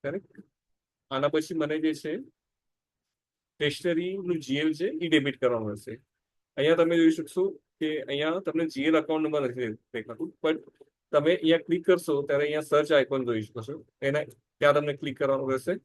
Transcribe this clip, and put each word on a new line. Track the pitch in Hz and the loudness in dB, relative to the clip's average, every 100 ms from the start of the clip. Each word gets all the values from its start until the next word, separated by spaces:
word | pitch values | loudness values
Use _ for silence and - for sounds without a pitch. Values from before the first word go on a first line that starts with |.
કરેક્ટ? | 139 175 - - - _ _ _ _ _ _ | -8 -8 -12 -20 -20 _ _ _ _ _ _
આના | 135 147 156 | -2 0 0
પછી | 156 165 | -2 -2
મને | 147 156 156 | -2 0 -2
જે | 147 | -2
છે | 156 180 277 _ _ _ _ _ _ _ _ _ _ _ _ | -6 -8 -10 _ _ _ _ _ _ _ _ _ _ _ _
સ્ટેશનરીનું | _ 147 143 180 165 180 196 180 170 127 | _ -4 -2 -2 -2 -2 -6 -4 -4 -2
જી | 139 | -2
એલ | 156 151 | 0 -2
છે | 190 302 | -4 -4
એ | 165 | 0
ડેબિટ | 156 139 135 | 2 0 0
કરવાનું | 123 120 110 101 | 0 0 -4 -8
રહેશે. | - 117 _ _ _ _ _ - | -12 -16 _ _ _ _ _ -2
અહીંયા | 143 165 | 2 4
તમે | 165 170 | 4 6
જોઈ | 160 160 | 4 4
શકશો | 156 - 196 - _ _ | -4 -2 -2 -4 _ _
કે | 156 151 - | -4 -4 -4
અહીંયા | 139 156 175 190 | -2 -2 -2 -4
તમને | 156 160 | -2 -4
જી | 131 147 | 0 2
એલ | 160 | 2
એકાઉન્ટ | 151 160 156 | 2 -2 0
નંબર | 151 131 | 0 -2
નથી | 127 120 107 _ | -4 -6 -6 _
દેખાતું, | 117 110 113 175 - | -10 -10 -10 -10 -4
પણ | 156 156 - _ - _ _ | -2 -2 -6 _ -20 _ _
તમે | 151 147 180 | 2 2 2
અહીંયા | 160 165 160 | 4 2 2
ક્લિક | 170 165 | -2 4
કરશો | 180 175 143 143 | 2 4 -2 0
ત્યારે | 143 147 | 0 0
અહીંયા | 151 156 | -2 2
સર્ચ | 151 151 151 | 2 4 4
આઇકોન | 127 135 120 | 4 0 0
જોઈ | 113 107 | -2 -4
શકો | 120 110 | -10 -12
છો. | 147 - _ 139 | -14 -16 _ -2
એના, | 147 - - _ _ | -2 -4 -14 _ _
ત્યાં | 147 147 | 4 4
તમને | 147 143 | 2 -4
ક્લિક | 147 135 | -8 -2
કરવાનું | 139 135 135 131 | 0 0 0 -2
રહેશે | 151 185 | -2 -6